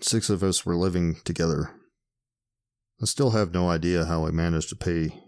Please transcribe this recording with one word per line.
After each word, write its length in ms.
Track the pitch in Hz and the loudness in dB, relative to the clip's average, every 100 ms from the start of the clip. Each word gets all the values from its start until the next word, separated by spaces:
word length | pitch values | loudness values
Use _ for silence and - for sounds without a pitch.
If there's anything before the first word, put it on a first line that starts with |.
six 300 | - 113 - | -2 0 0
of 120 | 98 | 0
us 240 | 98 90 - | 2 0 0
were 100 | 87 | 0
living 400 | 92 90 85 82 | 2 2 0 -2
together. 500 | - 82 82 73 - - _ _ _ _ _ _ _ _ _ _ _ - | -6 -2 0 0 -4 -10 _ _ _ _ _ _ _ _ _ _ _ -6
I 60 | 113 | -4
still 240 | - 135 | 0 2
have 240 | 110 95 | 2 2
no 140 | 90 90 | 2 2
idea 380 | 85 85 87 80 | 2 2 0 0
how 200 | 82 80 | 0 0
I 40 | |
managed 380 | 80 85 82 - | 0 0 0 -4
to 60 | - | -6
pay 460 | 95 82 80 - | -4 -2 -2 -6